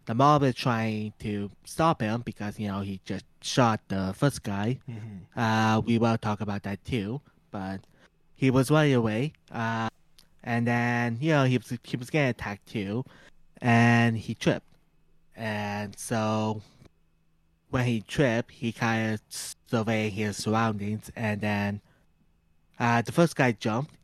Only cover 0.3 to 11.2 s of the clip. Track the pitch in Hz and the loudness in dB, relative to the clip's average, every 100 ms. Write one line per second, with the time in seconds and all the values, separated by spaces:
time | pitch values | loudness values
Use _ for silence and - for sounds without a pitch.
0.3 | 147 139 117 131 113 110 107 107 - 107 | 6 4 0 0 0 0 -4 -6 -8 -6
1.3 | 104 101 - - - 165 160 107 117 117 | -6 -6 -10 -10 0 2 2 0 -4 -6
2.3 | - 104 - 104 98 98 95 - 92 - | -10 -10 -6 -4 -4 -6 -8 -8 -10 -12
3.3 | _ - - 117 110 - 95 95 - 143 | _ -2 4 4 2 -2 -4 -4 0 -2
4.3 | - 110 98 107 131 - 113 110 98 - | -2 -6 -4 -2 -4 -8 -12 -12 -14 -12
5.3 | - 113 110 110 110 107 117 117 113 110 | -2 0 2 2 2 2 2 2 2 -2
6.3 | 104 104 101 98 101 - 123 98 139 - | -4 -4 -6 -6 -8 -6 -6 -4 -8 -12
7.3 | _ _ 104 95 95 - _ _ _ _ | _ _ -10 -8 -10 -14 _ _ _ _
8.3 | - 131 127 123 151 151 127 110 107 151 | 0 2 4 4 4 4 4 2 0 -4
9.3 | - _ - 226 226 226 - _ _ _ | -8 _ -6 -4 -4 -4 -8 _ _ _
10.3 | _ 120 117 120 120 120 120 120 113 | _ -4 -2 2 2 2 0 -2 -2